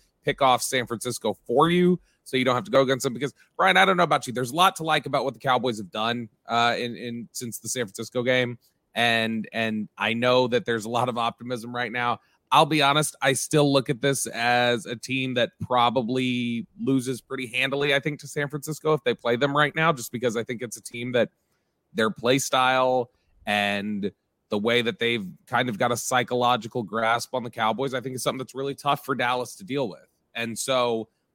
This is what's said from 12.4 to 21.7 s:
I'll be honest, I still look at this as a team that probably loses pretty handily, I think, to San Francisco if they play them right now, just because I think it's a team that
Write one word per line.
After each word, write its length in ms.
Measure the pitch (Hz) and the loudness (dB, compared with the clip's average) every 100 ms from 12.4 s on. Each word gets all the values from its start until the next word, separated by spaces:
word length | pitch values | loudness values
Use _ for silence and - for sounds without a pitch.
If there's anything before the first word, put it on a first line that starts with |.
| _ | _
I'll 160 | 139 151 | 6 6
be 140 | 151 | 4
honest, 340 | 139 147 147 - | 4 4 0 0
I 140 | 135 | 0
still 360 | 131 - 151 147 | 0 2 4 4
look 200 | 139 123 | 4 2
at 100 | 120 | 0
this 260 | 139 135 - | 0 0 -4
as 600 | 113 120 120 120 120 98 | -2 2 4 4 2 -2
a 100 | 117 | -10
team 380 | - 131 131 | -6 -4 -2
that 160 | 123 113 - | 0 -2 -2
probably 1040 | 107 123 120 123 113 127 127 123 120 117 - 101 | 0 4 4 2 0 0 0 -2 -2 -4 -8 -6
loses 400 | 120 135 123 120 | 0 0 0 -6
pretty 260 | - 131 123 | -8 -10 -6
handily, 480 | 127 131 139 143 | -2 -2 0 2
I 60 | 139 | 0
think, 200 | 156 143 | 0 -6
to 60 | 139 | -8
San 220 | 151 147 | -6 -4
Francisco 460 | 151 151 151 156 | -6 -8 -4 0
if 100 | 151 | 0
they 100 | 123 | 0
play 220 | 117 120 120 | -2 0 0
them 180 | 143 | 2
right 200 | 143 147 | 2 0
now, 180 | 160 165 | 2 0
just 180 | 139 - | 0 -6
because 240 | 120 120 | -4 -2
I 100 | 113 | -2
think 180 | 113 120 | -4 -8
it's 160 | 120 - | -10 -12
a 40 | |
team 300 | - 120 123 | -14 -10 -2
that 160 | 123 110 _ _ _ _ | 0 0 _ _ _ _